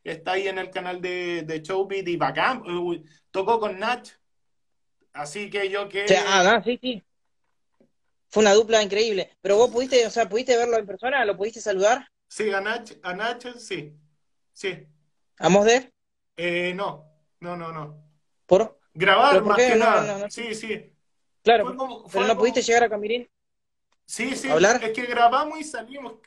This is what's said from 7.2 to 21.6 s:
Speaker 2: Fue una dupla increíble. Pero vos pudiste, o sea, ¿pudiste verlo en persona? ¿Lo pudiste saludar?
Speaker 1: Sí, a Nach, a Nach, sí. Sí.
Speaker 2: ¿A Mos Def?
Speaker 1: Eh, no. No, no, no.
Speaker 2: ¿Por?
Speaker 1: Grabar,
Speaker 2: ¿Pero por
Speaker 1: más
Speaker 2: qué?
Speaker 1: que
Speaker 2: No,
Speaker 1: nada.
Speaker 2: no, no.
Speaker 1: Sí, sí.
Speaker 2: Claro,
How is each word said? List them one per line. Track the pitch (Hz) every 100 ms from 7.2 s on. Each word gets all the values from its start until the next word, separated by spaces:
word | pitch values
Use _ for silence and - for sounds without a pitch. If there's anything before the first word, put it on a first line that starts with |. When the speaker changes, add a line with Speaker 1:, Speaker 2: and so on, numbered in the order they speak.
| _ _ _ _ _ _ _ _ _ _ _
Speaker 2:
Fue | 208
una | 214
dupla | 202 220 220
increíble. | 208 202 226 196 165 _
Pero | - 202
vos | 240
pudiste, | 226 262 262 220
o |
sea, | 233 214
¿pudiste | 214 254 233
verlo | 240 226
en | 202
persona? | 190 247 277 214
¿Lo | 180
pudiste | 208 226
saludar? | 214 190 208 254 - _ _ -
Speaker 1:
Sí, | 214
a | 196
Nach, | 202 233 220 -
a | 185
Nach, | 185 226 240 247 240
sí. | - 180 147 - _ _ _ _ _
Sí. | _ 196 175 - _ _ _ _ -
Speaker 2:
¿A | 160
Mos | 196 214
Def? | 240 254 _ _ _ _ -
Speaker 1:
Eh, | 175 175 175
no. | 180 196 - - _ _ _
No, | 175 175
no, | 165
no. | 160 151 - _ _ _ _ -
Speaker 2:
¿Por? | 185 220 - _
Speaker 1:
Grabar, | 156 190 196 269 190
Speaker 2:
¿Pero |
por | 208
Speaker 1:
más | 208
Speaker 2:
qué? |
Speaker 1:
que | 247 226
Speaker 2:
No, | 226
Speaker 1:
nada. | 208
Speaker 2:
no, | 208 196
no. | 208
Speaker 1:
Sí, | - 233
sí. | 214 220 185 - _ _ _ _ _
Speaker 2:
Claro, | 208 226